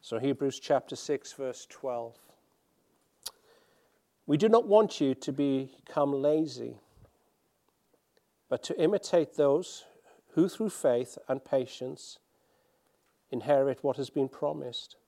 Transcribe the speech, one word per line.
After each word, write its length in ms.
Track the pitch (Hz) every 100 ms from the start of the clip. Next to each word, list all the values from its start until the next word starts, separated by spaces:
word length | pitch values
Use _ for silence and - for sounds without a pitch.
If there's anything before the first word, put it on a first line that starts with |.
| -
So 140 | 117
Hebrews 400 | 135 135 139 -
chapter 360 | - 139 - 131
six, 380 | - 143 -
verse 320 | - 135 123 -
twelve. 480 | - 135 120 117 117 _ _ _ _ _ _ _ _ _ _ - _ _ _ _ _ _ _ _ _ -
"We 100 | 147
do 100 | 214
not 200 | 226 233
want 340 | 208 214 -
you 140 | 139 131
to 160 | -
become 840 | 139 143 135 135 - - - 143
lazy, 640 | 139 143 156 156 123 117 104 _ _ - _ _ _ _ _ _ _ _ _ _ _ _ _ _
but 140 | 127 -
to 140 | 160
imitate 540 | 160 202 - 175 147
those 520 | - 143 147 185 - - _ _ _ _
who 140 | - 175
through 220 | - 220
faith 480 | - 143 120 127 - -
and 160 | 135
patience 760 | - 135 123 - 131 143 - - _ _ _ _ _ _ _ _ _ _ _
inherit 520 | 127 139 139 139 127
what 140 | 143 131
has 140 | 131
been 180 | - 131
promised." 680 | - 147 151 135 117 - -